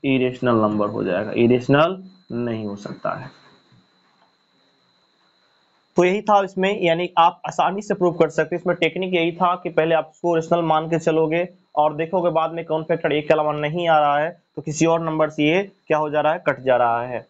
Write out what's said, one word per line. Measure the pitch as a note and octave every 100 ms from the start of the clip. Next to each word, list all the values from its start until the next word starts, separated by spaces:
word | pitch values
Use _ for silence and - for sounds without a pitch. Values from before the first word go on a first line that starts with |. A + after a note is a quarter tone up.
Irrational | C#3+ C3 B2+ B2 B2 A2+
number | G#2+ G#2 G#2
हो | A2
जाएगा, | G2+ F2+ G#2+
Irrational | - A#2 B2 A#2+ C#3 D#3 F#3+ - - _
नहीं | A#2+ A#2+ A2 G#2+
हो | G2+
सकता | - F#2+ G#2 -
है। | - - _ _ _ _ _ _ _ _ _ _ _ _ _ _ _ _ _ _ _ _ _ _ _ _ _ -
तो |
यही | F3+ G3
था | G#3+ G3+
इसमें, | F#3+ F#3+ F#3+ G3+
यानी | F3 E3 F3 F3
आप | E3+ - D#3
आसानी | - E3 F#3+
से | G#3+
prove | G3+ F3+
कर | E3+ D#3+
सकते | - D#3 F3
हैं। |
इसमें | F3+ F3
टेक्निक | D#3+ F#3 F#3+
यही | F3+ E3
था | E3+ F3+ F3+
कि | F3+
पहले | D#3+ D#3+ E3
आप | D#3
उसको | _ F3 E3
rational | E3 E3+
मान | E3 D#3 D#3+
के | E3
चलोगे | E3 D#3+ D#3 E3 F3+ - _ -
और | D3+ D3+
देखोगे | E3 F#3 F3
बाद | D#3+ D#3+
में | E3+ E3
कौन | D#3
फैक्टर | D#3+ E3 E3+
एक | D3 D3+
के |
अलावा | D#3 D3+
नहीं | D3 D3+ E3 E3+
आ | D#3
रहा | D3 C#3+
है, | D#3 D#3+ _ -
तो |
किसी | D3 D3+ E3
और | E3
नंबर | E3 D#3 D#3
से | D3+
ये | D3+ F3 G3+ _ _
क्या | D3+
हो | D3+
जा | D3
रहा | D3
है, | E3+ F3
कट | C3
जा | C3 B2
रहा | A#2+ A#2 B2
है। | A#2+ -